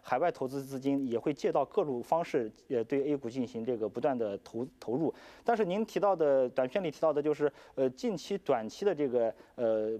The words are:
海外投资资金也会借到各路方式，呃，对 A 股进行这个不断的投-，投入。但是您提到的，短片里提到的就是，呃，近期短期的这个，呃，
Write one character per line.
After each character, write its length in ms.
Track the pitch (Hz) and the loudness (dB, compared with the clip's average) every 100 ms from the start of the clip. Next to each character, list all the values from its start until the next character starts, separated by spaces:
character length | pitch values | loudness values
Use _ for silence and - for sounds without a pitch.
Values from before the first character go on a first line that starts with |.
海 160 | - 127 | -2 0
外 140 | 175 | 0
投 160 | - 131 | -2 -4
资 160 | 139 | -4
资 160 | 131 135 | -6 -4
金 280 | 135 139 131 | 0 0 0
也 80 | 113 | -2
会 160 | 156 | -2
借 200 | 147 196 | 0 0
到 120 | 156 | 0
各 200 | 135 - | 0 0
路 180 | 156 123 | 0 -2
方 220 | 110 165 | 0 0
式， 260 | 170 143 110 - - | 2 -2 -2 -8 -4
呃， 140 | 123 | -2
对 240 | 110 139 139 | 0 0 0
A 100 | 147 | -2
股 140 | 117 | -2
进 160 | 131 117 | -4 -6
行 180 | 113 | -4
这 120 | 113 117 | -4 -2
个 120 | 107 | -2
不 120 | 120 | 0
断 180 | 143 127 | 0 0
的 180 | 107 98 | -2 -6
投-， 280 | - 117 131 - | -8 -8 -8 -8
投 160 | - 127 | -4 -2
入。 180 | 147 - - - | -2 -4 -14 -8
但 120 | - 226 | -2 0
是 80 | |
您 220 | 185 190 226 | 0 -2 -2
提 140 | 180 | 0
到 160 | 196 185 | 2 4
的， 320 | 147 135 127 | 4 4 2
短 180 | 127 127 | 0 -2
片 140 | 202 | -2
里 80 | 170 | -4
提 100 | - | 0
到 120 | 160 | 0
的 100 | 147 | 2
就 100 | 151 | 0
是， 200 | 143 143 - - - | 2 0 -2 -10 0
呃， 120 | 131 | 0
近 260 | 127 247 180 | 0 -4 -4
期 200 | - 196 | -4 -4
短 300 | - 123 110 | 0 0 0
期 160 | - | -2
的 80 | 202 | 0
这 160 | 151 143 | 2 2
个， 240 | 120 113 - - | 2 0 -2 -12
呃， 420 | - 113 110 107 | -2 2 2 0